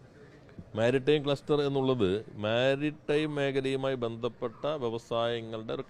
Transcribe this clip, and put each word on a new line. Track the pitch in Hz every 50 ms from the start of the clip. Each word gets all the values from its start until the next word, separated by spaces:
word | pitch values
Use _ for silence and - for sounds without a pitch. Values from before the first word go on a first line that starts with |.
| - - - - - - - - - - - - - - -
മാരിടൈം | 104 113 120 127 135 127 139 151 151 139
ക്ലസ്റ്റർ | 143 143 131 - - 151 147 147
എന്നുള്ളത് | 143 139 139 131 131 131 123 104 90 95 107 113 - -
മാരിടൈം | 113 104 107 113 120 127 135 135 135 147 151 147 - - - 151 151 156 151 147
മേഖലയുമായി | 147 139 139 135 135 131 135 135 135 135 135 135
ബന്ധപ്പെട്ട | 127 120 113 113 113 117 123 - - 127 120 110 - -
വ്യവസായങ്ങളുടെ | 143 156 151 127 117 113 117 - - 120 117 117 120 120 117 113 113 113 110 110 117 139
ഒരു | 135 131 -